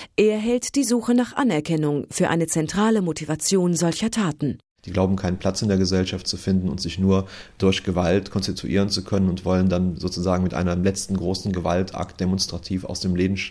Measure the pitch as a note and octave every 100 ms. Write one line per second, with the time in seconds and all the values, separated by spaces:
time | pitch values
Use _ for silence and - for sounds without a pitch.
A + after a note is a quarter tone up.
0 | - - G#3+ G#3+ A3 B3 - C#4 A#3 A#3+
1 | A3+ B3 A#3 - C4 D#3 D3+ D#3+ D3+ D3
2 | - - F3+ E3 E3 E3 D#3 F#3 A3 A3
3 | F3+ D#3 D3 D3+ - F#3+ F3 E3 E3+ E3
4 | A3 A3+ F#3 - C#3+ - _ _ - F#2
5 | F#2+ F#2+ F#2 F#2 G2 G2 G#2+ F#2+ F2+ F#2
6 | F#2 F#2 - - - F#2+ F2+ C2+ D#2+ E2+
7 | F#2+ F#2+ F#2+ - - - F#2+ F#2 - F2
8 | E2+ G2 G2 G2+ - - A#1+ F#2 G2+ G2+
9 | - G2 F#2+ E2+ F#2+ F#2 F#2+ F2+ F#2 D#2+
10 | F2+ F2 F2+ F2+ F#2 C#2+ F2+ F2 F#2+ F#2+
11 | - F#2+ F2 F#2+ G#3 F#3 E3 F3 F#3 -
12 | F2 - F2+ F#2+ - F#2 - F#2 F2+ -
13 | F#2 F2+ F#2+ F#2+ -